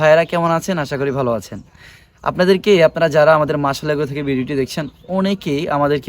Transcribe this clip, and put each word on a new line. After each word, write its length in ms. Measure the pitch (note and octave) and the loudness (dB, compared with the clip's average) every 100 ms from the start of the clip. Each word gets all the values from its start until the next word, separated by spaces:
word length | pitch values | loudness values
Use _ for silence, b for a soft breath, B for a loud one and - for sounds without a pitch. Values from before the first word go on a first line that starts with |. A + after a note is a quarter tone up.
ভাইয়েরা, 240 | D#3 D#3+ | 4 4
কেমন 260 | E3 F3 E3+ E3 | 2 0 0 -2
আছেন? 180 | F3 F3 | -2 -4
আশা 120 | C#3+ C#3 | -4 -4
করি 100 | C#3 | -4
ভালো 200 | C3+ B2+ A2+ | -2 -2 -4
আছেন। 200 | - G2+ - b b b b b | -8 -16 -18 b b b b b
আপনাদেরকে, 600 | - F3+ F3+ F#3+ G#3 F#3+ D#3 | -6 0 2 2 2 4 4
আপনারা 200 | D#3+ E3 | 2 0
যারা 260 | D3+ D3+ D#3 | 4 4 4
আমাদের 180 | D3 D3+ | 2 -2
মাশাআল্লাহ 300 | C#3+ C3+ D#3 | -2 -2 -4
এগ্রো 120 | D3 D3 | -2 -4
থেকে 120 | C#3+ | -4
ভিডিওটি 320 | C#3+ C3 B2+ C#3 | -4 -4 -2 -4
দেখছেন, 240 | B2+ - C#3+ - - | -4 -6 -8 -10 -6
অনেকেই 600 | F#3+ F#3+ G3 - C#3 F3 | -2 -2 -2 -4 -4 -2
আমাদেরকে 400 | C#3+ C#3+ D3 | -2 0 -2